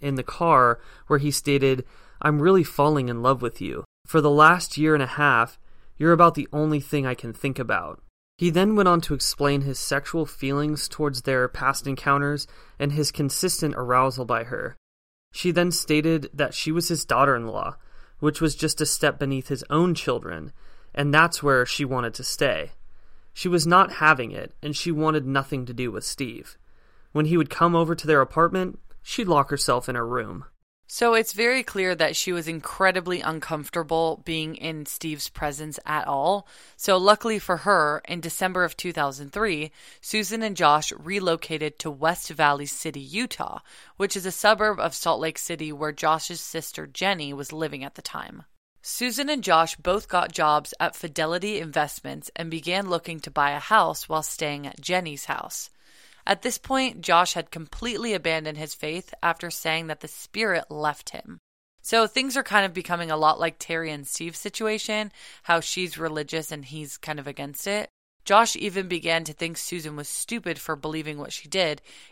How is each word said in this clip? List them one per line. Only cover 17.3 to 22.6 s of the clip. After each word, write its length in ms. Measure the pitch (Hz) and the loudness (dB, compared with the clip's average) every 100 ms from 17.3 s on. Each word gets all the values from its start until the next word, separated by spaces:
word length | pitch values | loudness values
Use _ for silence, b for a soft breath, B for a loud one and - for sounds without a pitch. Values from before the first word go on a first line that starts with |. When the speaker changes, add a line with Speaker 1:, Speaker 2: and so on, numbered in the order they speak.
| 123 113 101 95 - b b b b | 4 0 -4 -6 -8 b b b b
Speaker 1:
which 220 | 151 151 | -2 2
was 160 | 160 - | 0 0
just 240 | 156 - | -2 -2
a 60 | 151 | -2
step 320 | - 147 - | 2 0 0
beneath 300 | 139 135 - | -2 -4 -4
his 160 | 131 - | -8 0
own 260 | 151 180 | 2 4
children, 580 | 156 - 120 - 85 - b b b b | 2 0 -2 -4 -10 -10 b b b b
and 180 | - 143 | -2 4
that's 300 | 151 170 - | 6 6 4
where 240 | 147 131 123 | 2 4 2
she 180 | - | -2
wanted 300 | 135 127 117 | -2 -2 -4
to 100 | 117 | -6
stay. 480 | 120 - 139 80 | -8 -2 0 0